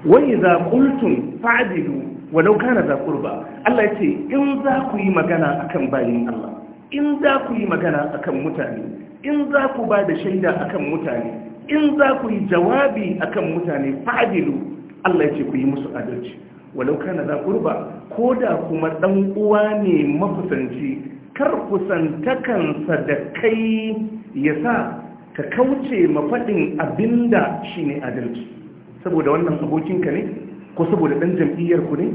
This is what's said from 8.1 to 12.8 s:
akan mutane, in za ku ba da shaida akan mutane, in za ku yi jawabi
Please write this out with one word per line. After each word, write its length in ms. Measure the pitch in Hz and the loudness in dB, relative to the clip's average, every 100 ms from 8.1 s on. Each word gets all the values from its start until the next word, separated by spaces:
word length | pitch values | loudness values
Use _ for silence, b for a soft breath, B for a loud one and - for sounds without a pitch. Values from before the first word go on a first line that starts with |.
akan 280 | 139 - 135 | -4 -4 -2
mutane, 400 | 151 - 123 110 - - - - | -4 -4 -6 -6 -10 -12 -16 -10
in 260 | 277 294 277 | -2 0 2
za 180 | 285 269 | 2 0
ku 100 | 240 | -2
ba 180 | 214 202 | 0 2
da 100 | 180 | 2
shaida 520 | 156 196 185 175 - - | -2 -2 0 0 0 -4
akan 240 | 185 147 | -4 -4
mutane, 400 | 160 151 120 113 - - - - | -4 -4 -4 -6 -10 -14 -16 -2
in 260 | 294 294 294 | 2 4 4
za 220 | 269 262 | 4 4
ku 80 | 233 | -2
yi 160 | 202 190 | -2 2
jawabi 680 | 175 175 269 | 2 4 4